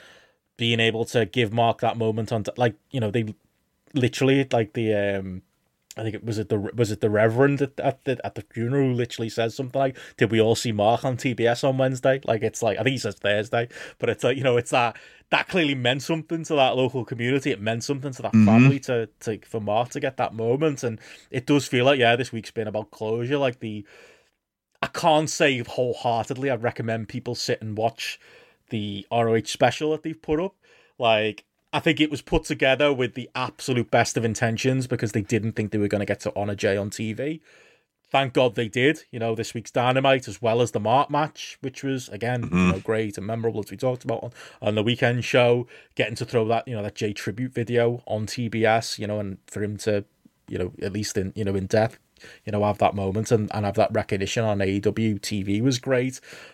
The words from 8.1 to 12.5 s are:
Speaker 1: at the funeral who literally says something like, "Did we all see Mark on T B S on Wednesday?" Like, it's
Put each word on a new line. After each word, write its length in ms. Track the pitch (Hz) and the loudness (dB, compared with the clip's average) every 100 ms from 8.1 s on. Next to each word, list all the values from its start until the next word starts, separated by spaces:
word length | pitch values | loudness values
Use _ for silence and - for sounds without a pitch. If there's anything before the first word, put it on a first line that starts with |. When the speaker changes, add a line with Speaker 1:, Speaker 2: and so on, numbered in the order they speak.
| 127 | -4
Speaker 1:
at 100 | - | -6
the 80 | - | -10
funeral 460 | - - 117 139 135 | -12 -6 -2 0 2
who 60 | |
literally 360 | 120 120 - 113 | 0 -2 -4 -6
says 240 | - 117 | -2 -2
something 240 | - 131 135 | -2 -6 -2
like, 180 | 135 131 - - | -2 -2 -16 0
"Did 120 | 113 | 2
we 80 | 110 | 6
all 160 | 110 | 4
see 180 | 117 127 | 4 0
Mark 300 | 104 101 117 135 | 2 4 4 0
on 100 | 123 | -2
T 160 | 139 | -2
B 140 | 110 113 | 0 0
S 180 | 120 | 2
on 140 | 143 131 | 0 2
Wednesday?" 420 | 131 127 135 135 | 0 2 2 2
Like, 180 | - 113 | 0 0
it's 200 | 110 | 0